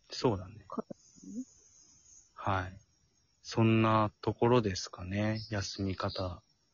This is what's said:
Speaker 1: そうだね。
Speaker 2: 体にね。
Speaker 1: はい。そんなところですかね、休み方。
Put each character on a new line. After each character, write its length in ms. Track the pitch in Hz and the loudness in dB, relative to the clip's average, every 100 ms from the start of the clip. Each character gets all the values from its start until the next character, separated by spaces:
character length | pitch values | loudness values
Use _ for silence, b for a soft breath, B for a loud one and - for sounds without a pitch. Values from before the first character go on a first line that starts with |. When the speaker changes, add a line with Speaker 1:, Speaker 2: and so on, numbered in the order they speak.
| - | -16
Speaker 1:
そ 260 | - 135 98 | -2 0 0
う 20 | |
だ 100 | 92 | -6
ね。 180 | 101 - | -16 -12
Speaker 2:
体 180 | - - - - - 190 | -10 -10 -12 -20 -20 -14
に 100 | 208 | -12
ね。 40 | 262 - _ _ - _ _ - _ | -12 -16 _ _ -20 _ _ -20 _
Speaker 1:
は 280 | - - 95 | -10 -4 -4
い。 140 | 92 - _ _ _ _ _ _ | -4 -12 _ _ _ _ _ _
そ 180 | - - | -6 2
ん 180 | 113 113 | 4 6
な 300 | 110 110 107 - | 6 4 2 -2
と 120 | - | -4
こ 140 | 107 117 | 2 4
ろ 140 | 123 | 4
で 140 | 107 92 | 4 -2
す 140 | - | -8
か 140 | - | -10
ね、 380 | 92 101 107 110 110 | -6 -2 0 -2 -4
休 340 | 104 98 - | -4 -4 -4
み 120 | 98 92 | -4 -2
方。 460 | 101 - 92 87 _ _ _ | -4 -4 -6 -6 _ _ _